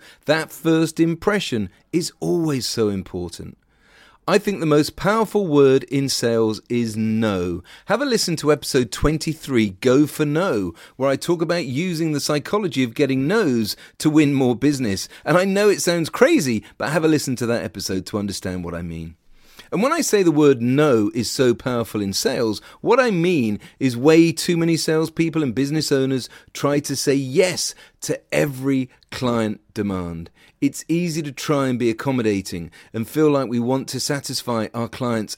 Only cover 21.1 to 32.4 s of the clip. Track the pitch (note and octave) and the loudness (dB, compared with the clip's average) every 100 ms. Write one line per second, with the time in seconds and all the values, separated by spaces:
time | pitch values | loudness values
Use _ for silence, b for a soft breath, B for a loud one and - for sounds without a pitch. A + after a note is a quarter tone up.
21.1 | B2 G#2 - B2+ A2+ C3 A#2+ G#2+ G#2+ G2 | -2 -4 2 2 2 -2 -4 -4 -4 -2
22.1 | F#2+ C4+ F#3+ A2+ G2 B B E3+ B3 B3 | -2 -2 -2 -2 -4 B B 0 2 2
23.1 | F3 F3 D#3+ A2 G#2 B B C3 A#2 D3 | 2 2 2 0 -2 B B -2 2 6
24.1 | E3 E3 - - E3 E3 D#3+ - D#3+ D#3+ | 6 6 2 -2 0 2 0 0 0 -2
25.1 | - E3 D#3+ C#3 G#2+ C#3 D#3 - C#3 C3+ | -2 -2 0 -2 -2 -2 -2 0 0 0
26.1 | C3 - B B - C#3+ D3 C#3+ C3+ C#3+ | -2 -6 B B -4 -2 0 -2 -4 0
27.1 | C#3 C3 D#3 F#3 G#3 - - B B - | 0 0 0 0 0 -6 -10 B B -8
28.1 | - - D3+ D3+ C3 C3+ C3+ B2 b - | -6 -4 -2 -2 -2 -2 -2 -2 b -14
29.1 | - B2 A#2 G#2+ G2+ _ A2 G2+ F#2 E2+ | -6 -2 0 -2 -4 _ -6 -4 -4 -6
30.1 | E2 E2+ b b b C#3 - - E3+ F3 | -10 -14 b b b -4 -4 -4 -2 -2
31.1 | D#3 D3 B2 - C#3+ C3+ A#2+ A#2 A2+ C#3 | -4 -8 -8 -2 0 0 0 -2 -2 -2
32.1 | B2+ A2 G2 | 0 0 -2